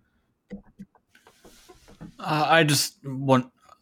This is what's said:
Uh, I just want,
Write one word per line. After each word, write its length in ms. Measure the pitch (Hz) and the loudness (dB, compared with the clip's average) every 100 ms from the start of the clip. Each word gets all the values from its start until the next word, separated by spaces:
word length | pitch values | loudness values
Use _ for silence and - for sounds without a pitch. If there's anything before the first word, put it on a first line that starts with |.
| _ _ _ _ _ 202 - - 196 _ _ _ _ _ - - - - - - - - | _ _ _ _ _ -20 -20 -20 -20 _ _ _ _ _ -20 -20 -20 -20 -20 -20 -20 -12
Uh, 280 | 190 151 151 | -6 -2 2
I 160 | 165 | 4
just 320 | 156 139 - - | 4 0 -2 -8
want, 460 | 139 131 139 127 123 _ _ _ | -12 -6 2 2 0 _ _ _